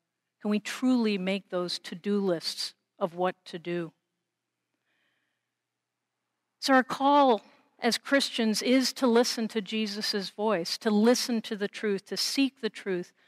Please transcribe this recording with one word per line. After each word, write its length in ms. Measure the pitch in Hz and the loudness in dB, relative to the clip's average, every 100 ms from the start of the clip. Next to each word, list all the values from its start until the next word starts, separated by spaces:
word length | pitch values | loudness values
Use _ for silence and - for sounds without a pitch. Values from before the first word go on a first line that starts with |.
| _ _ _ _ | _ _ _ _
Can 80 | 208 | -2
we 100 | 208 | -2
truly 580 | - - 254 254 220 202 | -2 -2 2 2 2 0
make 300 | 185 196 - | -2 -4 -4
those 280 | 185 175 - | -4 -4 -6
to-do 400 | - 185 202 202 | -10 -8 -2 0
lists 540 | 196 160 - - - - _ - | 2 0 -2 -8 -8 -12 _ -6
of 160 | 190 | -6
what 220 | 175 180 - - | -2 -4 -4 -12
to 140 | 180 | -12
do? 320 | 165 175 165 - _ _ _ _ _ _ _ _ _ _ _ _ _ _ _ _ _ _ _ _ _ _ _ _ _ _ | -8 -6 -8 -12 _ _ _ _ _ _ _ _ _ _ _ _ _ _ _ _ _ _ _ _ _ _ _ _ _ _
So 140 | - | 2
our 100 | 262 | 4
call 580 | 240 - 269 285 269 214 - _ _ _ | 4 2 4 6 6 4 -2 _ _ _
as 200 | 240 214 | -2 -2
Christians 640 | - 277 - - 220 202 | 0 0 0 -2 0 0
is 320 | - 262 247 | 2 2 2
to 140 | - 262 | 0 2
listen 400 | 233 247 - 220 | 4 2 0 -4
to 120 | 226 | -4
Jesus' 680 | 190 220 214 202 208 208 185 | -4 -4 -4 -4 -4 -4 -6
voice, 480 | - 214 190 170 - | -4 -2 0 -2 -4
to 120 | 226 | 0
listen 520 | 208 226 247 - 226 | 4 6 4 2 -4
to 140 | - 208 | -4 -6
the 120 | 202 | -6
truth, 380 | - 214 196 - | -6 -4 -4 -6
to 120 | 196 | -6
seek 440 | - - 269 - | -4 0 0 -2
the 80 | 220 | -8
truth, 420 | - - 180 180 _ | -8 -6 -6 -6 _